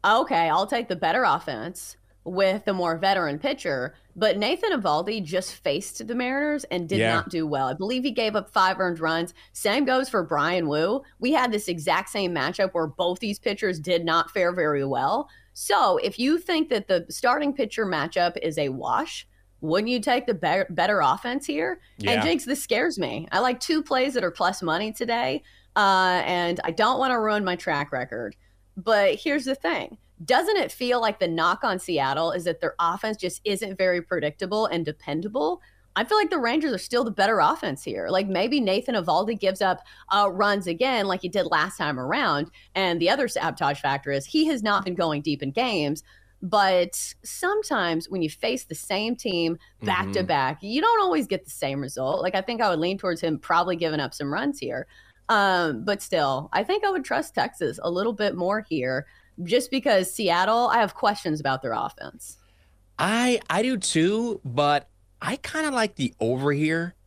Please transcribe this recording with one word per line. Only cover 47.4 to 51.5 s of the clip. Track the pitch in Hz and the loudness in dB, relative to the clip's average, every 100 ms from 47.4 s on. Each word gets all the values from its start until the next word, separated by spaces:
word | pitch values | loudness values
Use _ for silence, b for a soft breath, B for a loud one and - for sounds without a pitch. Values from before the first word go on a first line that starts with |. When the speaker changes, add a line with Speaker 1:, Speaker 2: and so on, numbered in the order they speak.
| 359 427 415 247 175 160 - | 0 0 0 0 0 -2 -4
Speaker 1:
when | 190 | -4
you | 156 | -4
face | - 226 247 | -2 -4 -4
the | - | -6
same | 156 - 196 220 | -12 -4 -2 -2
team | 240 233 175 165 165 b b | -4 -2 0 0 -2 b b
back | 208 185 190 | -4 -2 0
to | 185 | -2
Speaker 2:
Mm-hmm. | 185 | 0
Speaker 1:
back, | 147 131 151 | 2 0 -2
you | 196 247 | -4 0
don't | 427 453 | 2 2
always | 381 320 220 | 2 0 0
get | 190 | -6
the | - | -6